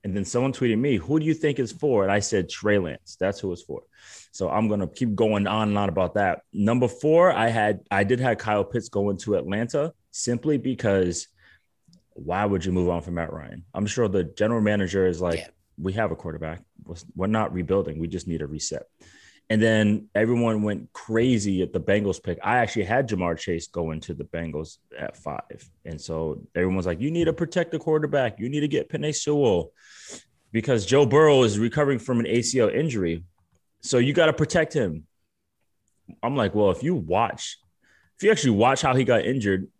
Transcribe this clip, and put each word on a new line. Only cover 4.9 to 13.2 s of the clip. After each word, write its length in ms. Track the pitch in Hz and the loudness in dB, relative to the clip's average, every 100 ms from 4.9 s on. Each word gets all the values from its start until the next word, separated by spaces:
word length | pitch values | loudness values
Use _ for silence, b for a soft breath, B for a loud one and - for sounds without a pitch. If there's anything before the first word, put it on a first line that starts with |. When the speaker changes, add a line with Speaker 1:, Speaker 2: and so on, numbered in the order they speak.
| - 123 101 | -2 -4 0
Speaker 1:
going 320 | 110 104 101 | 2 2 0
on 220 | 107 107 | 0 0
and 80 | 101 | 2
on 100 | 101 | 0
about 280 | 85 90 104 | 0 0 2
that. 260 | 98 85 _ | 0 0 _
Number 380 | 101 104 123 120 | -2 0 2 0
four, 420 | - 151 160 180 | 0 2 6 6
I 160 | 123 113 | 4 2
had, 320 | 113 107 101 _ | 2 2 0 _
I 140 | 98 | 0
did 160 | 101 123 | 2 2
have 180 | 127 110 | 2 0
Kyle 280 | 110 104 98 | 0 0 0
Pitts 240 | 123 - | -4 -4
going 260 | 101 101 92 | -2 -2 -2
to 160 | - 98 | -2 -2
Atlanta 580 | 78 101 120 147 160 - _ | -2 -4 -2 -2 -4 -8 _
simply 460 | - - 120 156 143 | -8 -4 -2 0 -2
because 720 | 127 123 110 98 90 85 - b b b b _ _ _ _ | -2 -2 2 2 2 -2 -10 b b b b _ _ _ _
why 320 | - 73 90 | -14 -6 -2
would 220 | 104 95 92 | 0 0 0
you 80 | |
move 160 | 92 90 | 0 0
on 120 | 87 | -2
from 120 | 80 | -4
Matt 180 | 85 | -6